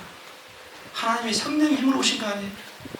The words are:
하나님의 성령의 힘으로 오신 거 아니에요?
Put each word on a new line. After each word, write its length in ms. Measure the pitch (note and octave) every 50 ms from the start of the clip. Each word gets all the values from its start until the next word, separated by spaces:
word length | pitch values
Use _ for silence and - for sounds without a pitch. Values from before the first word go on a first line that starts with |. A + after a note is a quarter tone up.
| - - - - - - - - - - - - - - - - - - -
하나님의 400 | - A3+ A3+ A#3 A#3+ A#3+ A3+ G#3
성령의 440 | - - C4+ D4+ D4+ D4+ D4+ C#4
힘으로 220 | A#3 B3 C4+ C4 B3+
오신 200 | - - - A3
거 80 | G#3+
아니에요? 240 | G#3 G3+ G3+ G3+ G3+ G3+ G#3 - - - - - - -